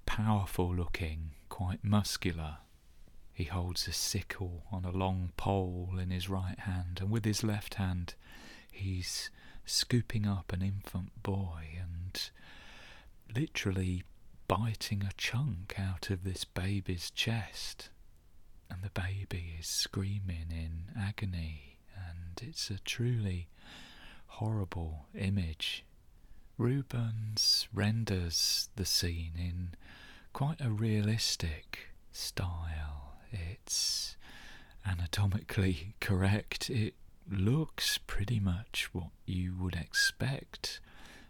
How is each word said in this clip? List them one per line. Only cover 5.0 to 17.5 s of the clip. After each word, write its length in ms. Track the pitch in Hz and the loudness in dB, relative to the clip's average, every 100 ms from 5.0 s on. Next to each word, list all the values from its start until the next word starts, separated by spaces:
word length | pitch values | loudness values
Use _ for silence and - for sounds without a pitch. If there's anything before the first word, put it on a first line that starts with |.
| 95 92 87 - | 4 2 0 0
pole 600 | 98 98 92 90 90 92 | 4 4 4 0 -2 0
in 100 | 90 | 0
his 200 | 92 92 | 0 0
right 280 | 95 92 92 | 0 -2 -4
hand, 380 | 101 90 87 87 | -2 0 0 0
and 80 | 98 | 2
with 160 | 113 110 | 4 4
his 180 | 101 | 4
left 300 | 110 104 - | 2 0 -2
hand 400 | - 95 90 85 - - - - - - | 0 2 2 -2 -6 -14 -16 -16 -16 -14
he's 580 | - 98 92 90 - - - - - | -4 -2 0 -2 -4 -6 -10 -14 -10
scooping 640 | - - - 123 - 113 104 | 0 0 4 4 4 2 2
up 240 | 95 - | 2 0
an 100 | 90 | 0
infant 600 | 95 101 - 90 92 - | 2 0 -4 -4 -6 -4
boy 420 | 101 98 95 82 80 85 | 0 0 0 -4 -8 -6
and 520 | 87 87 90 - - - - - - - - - - - - 110 | -6 -4 -4 -6 -8 -10 -16 -16 -14 -14 -16 -16 -18 -18 -6 -2
literally 640 | 160 - 101 92 92 90 - - - - - | -2 0 0 2 2 0 -4 -14 -18 -4 2
biting 560 | 92 113 104 - 104 | 4 2 0 -2 0
a 100 | 98 - | 0 0
chunk 560 | - 117 147 90 95 - | 0 2 0 0 -4 -2
out 300 | 95 90 - | 0 0 -2
of 160 | 95 | -2
this 200 | 95 92 | -2 -4
baby's 640 | - - 92 101 90 87 - | -4 -2 0 0 0 -2 -2
chest. 800 | - - 113 - | 0 2 0 -2